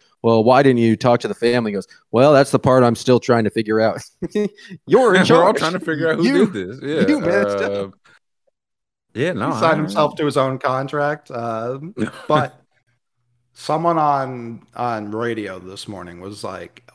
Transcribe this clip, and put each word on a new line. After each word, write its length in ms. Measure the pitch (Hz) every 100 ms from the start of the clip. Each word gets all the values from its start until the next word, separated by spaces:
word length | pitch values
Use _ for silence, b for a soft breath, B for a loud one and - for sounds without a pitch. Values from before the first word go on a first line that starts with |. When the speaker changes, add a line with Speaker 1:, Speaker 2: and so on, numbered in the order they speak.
| _ _
Speaker 1:
"Well, 220 | 113 113
why 180 | 110 127
didn't 180 | 139 120
you 140 | 117 110
talk 240 | 123 120
to 60 | 107
the 60 |
family?" 380 | 98 117 123 110
He 20 |
goes, 140 | 101 - b b
"Well, 200 | 113 143
that's 200 | 139 139
the 80 | 127
part 240 | 135 131
I'm 120 | 120 113
still 240 | - 120
trying 260 | - 117 107
to 40 |
figure 300 | 113 107 110
out." 200 | 110 107 - _
<laughs> 140 | 175 214
You're 100 | 208
in 320 | - - 180 -
Speaker 2:
<laughs> 20 |
We're 300 | 214 240 190
all 60 | -
Speaker 1:
charge. 320 | 165 180 -
Speaker 2:
trying 160 | 160
to 60 | 180
figure 320 | 170 151 165
out 60 | 160
who 60 | 214
Speaker 1:
You, 200 | 285 214
Speaker 2:
did 20 |
this. 260 | 107 90 131
Yeah, 240 | 135 151 262
Speaker 1:
you 120 | 294
messed 380 | 165 202 202 202
Speaker 2:
uh, 140 | - 202 196
Speaker 1:
up. 80 | - b b _ _ _ _ _ _ _ _ _
Speaker 2:
yeah, 200 | 107 165
no, 140 | 120 123
Speaker 3:
He 80 | -
signed 140 | 165
Speaker 2:
I 20 | 156
Speaker 3:
himself 400 | 156 165 147 -
to 100 | 147
his 120 | 139
own 200 | 131 131
contract, 720 | 131 131 139 147 143 151 -
uh, 480 | 120 117 110 120 135 165 -
Speaker 2:
<laughs> 240 | 107 - -
Speaker 3:
but 340 | 151 117 - _ _ _ _ _ _ _ _ _
someone 440 | - - 156 170 160
on, 680 | 151 139 131 127 117 113 - -
on 360 | 120 110 104
radio 480 | 107 117 110 98 92
this 280 | 90 101 -
morning 340 | 98 87 87
was 220 | 98 104
like, 460 | 104 92 90 _ _